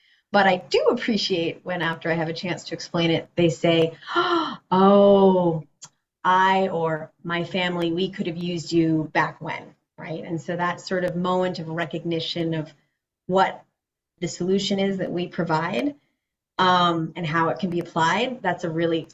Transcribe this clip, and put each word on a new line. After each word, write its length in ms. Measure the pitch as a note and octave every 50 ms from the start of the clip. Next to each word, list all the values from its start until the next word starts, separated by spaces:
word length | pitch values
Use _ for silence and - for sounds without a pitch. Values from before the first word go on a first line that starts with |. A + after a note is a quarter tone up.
| _ _ _ _ _ _
but 160 | - G3+ G3 F#3+
I 80 | F#3
do 320 | F#3 - - - A#4+ D#5 A#4+
appreciate 680 | B3+ A#3 - B3 A3 G3 - - F#3+ E3+ E3 E3+ - -
when, 180 | - F3+ F3+ E3+
after 300 | D#3+ E3 E3 D#3+ - E3+
I 40 | D#3+
have 140 | E3 D#3 E3
a 40 |
chance 320 | E3 - - F3 E3+ - -
to 100 | - E3+
explain 380 | E3 - - - E3+ E3+ E3
it, 160 | E3 - - - -
they 140 | - E3+ E3
say, 460 | D#3+ - - E3+ E3 E3 E3 E3 - - -
<gasps> 120 | - -
"Oh, 1500 | F4 F4 F4 F4 E4+ D#4 B3+ A#3 - _ - F3 F#3+ F#3+ G3 G3+ G3+ G3+ G3+ G3+ G3 G3 F#3+ F#3 F3+ F3 E3+ D#3+ D#3+ - _ _ _ - - _ _ _ _ _ _ -
I 420 | F3+ F#3 F#3 F#3 F#3+ F#3+ F#3+ F#3+
or 460 | F3+ E3 E3 D#3+ D#3+ D#3+ D#3 D#3 - _ _
my 220 | - E3+ E3+ F3 E3
family, 480 | - - F#3 F3+ F3+ F3 E3+ E3+ E3+
we 180 | E3 F3+ F#3+ F#3
could 160 | - G#3 G3
have 100 | F3 D#3+
used 360 | F3 F3 F3 F3 E3 D3 -
you 400 | E3 E3+ E3 D#3+ D#3+ D#3 D3+ D3+ -
back 260 | E3+ D#3 D#3 - -
when," 360 | D#3+ D#3+ - - - - - _ _ _ _
right? 280 | - E3 E3+ D#3+ F#3 G#3
And 160 | F#3+ E3 D#3
so 160 | - F3+ F3+
that 240 | F3 F3 F3+ F3 -
sort 240 | - - F#3+ F3+ F3+
of 100 | E3+ E3
moment 460 | F3 F3+ F3+ F#3 F#3 F#3 F3+ F3+ F#3
of 80 | D#3+ D#3+
recognition 840 | D#3+ E3+ E3+ - - D#3+ D#3 E3+ E3 E3 D#3+ - - F3 E3 E3
of 220 | D#3+ D#3+ D3 D3+ - _ _ _ _ _ _ _ _ _ _ -
what 340 | F3+ F#3+ F3+ - - - - _ _ _ _ _ _ _ _ _ _ -
the 80 | F3
solution 540 | D#3+ - - F3 F#3 G3 G3 F#3+ - G3+ G3
is 180 | G3 G3 F#3+ F#3
that 140 | F3 -
we 160 | - F3 F3 -
provide, 680 | - - E3 E3 D#3 D#3 E3 F3+ G#3 A#3+ C#4 D4 C#4+ _ _ _ _ _ _ _ _ _ _ _ _ -
um, 520 | F#3 F#3 F3+ F3+ F3 F3 E3+ E3 D#3+ D#3 -
and 100 | F3 E3+
how 260 | D3 D#3+ E3 E3 D#3+
it 100 | - -
can 100 | G3 F3
be 80 | F3 E3+
applied, 640 | - - - F3 D#3+ E3 F3+ G#3 B3 C4 B3 A#3+
that's 220 | - F3+ F3 - -
a 40 | E3
really, 380 | D#3+ E3 E3+ E3 E3 E3 D3 -